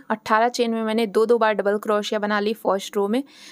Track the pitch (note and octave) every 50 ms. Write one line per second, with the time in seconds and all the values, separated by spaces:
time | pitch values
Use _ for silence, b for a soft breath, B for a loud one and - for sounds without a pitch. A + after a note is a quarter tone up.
0 | - - A3 A3 - - A3 A3 A3+ B3 B3 - A#3 A3+ A3+ A3+ A3 A3 A3 A3+
1 | A#3 G3+ F3+ A3 A3 A3 A#3+ A3+ A3 A3 G#3+ G3+ G3 G3+ G3+ G#3+ - G#3+ G#3 G#3
2 | G#3 - A3 G#3+ G3+ G#3 G#3+ G#3 G3+ G#3+ A3+ - - - F#3 - - - - G#3
3 | G3+ G3+ G#3+ C4 C#4 B B B B B